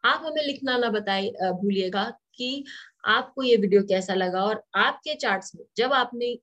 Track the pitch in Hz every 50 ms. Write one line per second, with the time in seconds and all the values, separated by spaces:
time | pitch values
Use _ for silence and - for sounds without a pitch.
0 | - 233 285 320 320 320 302 311 294 285 277 - 269 262 247 247 240 233 214 208
1 | 208 202 196 196 196 196 - - 180 185 180 175 190 202 196 190 185 185 185 202
2 | 208 233 240 _ _ _ _ - 254 254 269 277 277 - - - - - _ _
3 | - 202 220 240 262 254 _ - 262 254 233 220 196 202 190 202 196 202 190 190
4 | 185 190 190 190 185 180 180 185 190 208 220 220 - _ - 196 214 262 294 -
5 | _ 302 302 302 - 233 196 190 - - - - - _ _ - 233 262 277 254
6 | 247 247 247 240 240 240 247 -